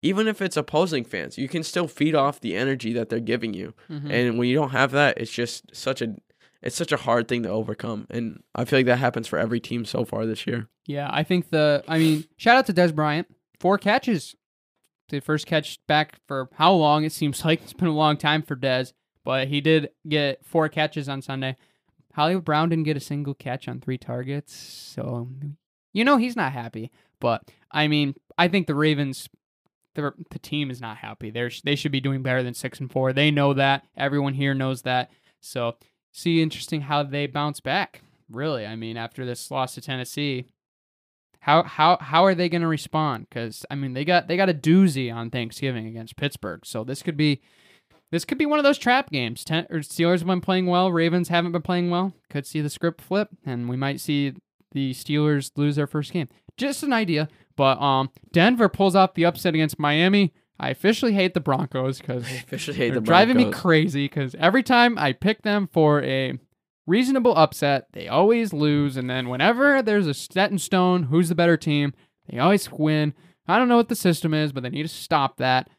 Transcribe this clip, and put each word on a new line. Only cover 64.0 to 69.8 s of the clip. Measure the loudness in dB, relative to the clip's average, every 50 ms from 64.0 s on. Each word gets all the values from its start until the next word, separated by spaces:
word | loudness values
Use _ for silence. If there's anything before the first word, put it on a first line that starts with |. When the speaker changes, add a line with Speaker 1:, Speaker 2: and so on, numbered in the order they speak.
| -4 -2
Speaker 2:
'cause | -2 -4 -4 -4 -4 2
every | 2 4 4 4 2
time | 4 4 6 6 4 4 2
I | 0 -2 -2
pick | 0 0 0 0 0 _
them | -2 0 0 -2 0 _
for | 4 4 6 4 4 2
a | 0 -2 -2 -2 -4 -6 -8 _ _ _ _ _ _ _ _ _
reasonable | 0 2 2 4 2 2 2 4 4 6
upset, | 6 6 6 4 0 0 0 0 0 -2 _ -14
they | -12 -8 -2
always | 2 4 6 6 4 4 2 -2 0
lose. | 0 2 2 4 2 2 0 -2
And | -4 -4 -2
then | -2 -4 -4 -4
whenever | -2 2 2 2 4 4 4 4 4 4